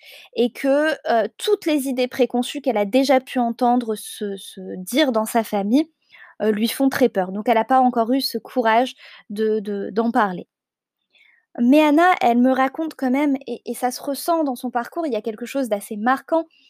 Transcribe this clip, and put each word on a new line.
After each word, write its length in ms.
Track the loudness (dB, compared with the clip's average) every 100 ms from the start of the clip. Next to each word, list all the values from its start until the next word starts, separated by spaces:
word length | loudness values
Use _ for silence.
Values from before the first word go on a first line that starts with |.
| -20 -20 -16
et 180 | -2 -2
que, 420 | 0 0 2 2 -2 0
euh, 160 | 0 0 _
toutes 280 | -2 0 0
les 220 | -2 -2
idées 180 | -2 -2
préconçues 540 | 0 0 0 -4 -4
qu'elle 160 | -2 0
a 80 | 2
déjà 340 | 2 4 2
pu 180 | 2 -2
entendre 580 | -2 0 2 2 0 -6
se, 400 | -8 -10 -8 -8
se 240 | -12 -16 -12 -12
dire 340 | -4 0 2
dans 140 | 2 0
sa 180 | -2
famille, 480 | -2 -2 2 2 2 _ _ -20 -20 -4
euh, 100 | -2
lui 180 | 0 -2
font 200 | 0 0
très 200 | 2 0
peur. 220 | 0 -4
Donc, 160 | -4 0
elle 80 | 0
a 80 | 2
pas 140 | 2
encore 320 | 2 2 0
eu 80 | 0
ce 160 | -2 -8
courage 560 | -6 -2 2 2 2 -4 -20 -20 -14
de, 300 | -4 -2 -2
de, 300 | -2 -6 -6
d'en 180 | -2 0
parler. 380 | 2 0 -2 -12 _ _ _ _ _ _ _ _ _ _ 0
Mais 220 | 4 6
Anna, 340 | 6 6 4 4
elle 200 | 2 4
me 120 | 4
raconte 440 | 4 0 -2 -8 -4
quand 160 | -2
même, 260 | 0 0 0 -4
et, 140 | -12 -8
et 80 |
ça 160 | -4 -4
se 140 | -6
ressent 400 | -8 -6 -2 0
dans 120 | 0 -4
son 160 | -6
parcours, 360 | -6 -6 -6 -4
il 60 |
y 40 | -4
a 40 |
quelque 240 | -6 -8 -6
chose 240 | -4 -2
d'assez 260 | -4 -6 -4
marquant, 480 | -2 -2 0 -2 -2 _ _